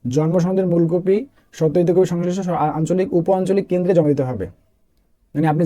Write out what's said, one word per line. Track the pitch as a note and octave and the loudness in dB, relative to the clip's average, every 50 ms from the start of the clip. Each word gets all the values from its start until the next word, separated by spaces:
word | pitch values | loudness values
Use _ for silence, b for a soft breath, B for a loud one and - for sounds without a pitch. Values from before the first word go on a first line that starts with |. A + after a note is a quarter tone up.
| _ B2 B2 | _ -2 -2
জন্ম | C#3+ D#3 D#3+ E3 F#3 E3+ | 0 0 2 2 0 0
সনদের | F3+ F#3 F#3+ F#3+ F3+ | 2 0 0 0 2
মূল | E3 E3+ E3+ E3 E3+ | 2 2 2 2 0
কপি, | F3+ F3+ F#3+ F#3+ G#3 C4 - _ _ _ _ _ - | -2 0 0 0 0 -2 -6 _ _ _ _ _ -2
সত্যায়িত | D#3 D#3+ D3 F3 F3 E3+ F3 | -2 0 2 2 2 2 2
কপি | F3+ F#3 - F3 | 2 2 2 0
সংশ্লিষ্ট | F3 F3 F3+ F3 G3 | -4 -4 -4 -4 -4
স-, | F#3 F3+ F3 D3+ D3 | -4 -4 -2 -2 -2
আ-, | D3+ C#3+ D#3 | -2 0 -2
আঞ্চলিক, | D#3+ - F3 F#3 F#3 - - F3 | -2 0 0 -2 -2 0 -2 -2
উপ | E3 F#3 F#3+ F#3 | 0 0 0 0
আঞ্চলিক | F#3 F3+ F#3+ G3+ F#3 - | 0 0 0 -2 0 -2
কেন্দ্রে | F3+ F3+ F3+ F3 G3 E3+ | -2 -2 0 2 2 2
জমা | D#3+ D3 C#3+ | 4 2 2
দিতে | - C#3 B2+ | 0 0 -4
হবে, | B2+ A2+ F2+ F2 - _ _ _ _ _ _ _ _ _ _ _ _ _ _ _ _ | -4 -6 -8 -10 -12 _ _ _ _ _ _ _ _ _ _ _ _ _ _ _ _
মানে | C#3+ D#3 D#3 | -2 0 0
আপনি | D3+ D#3 E3+ | 0 2 2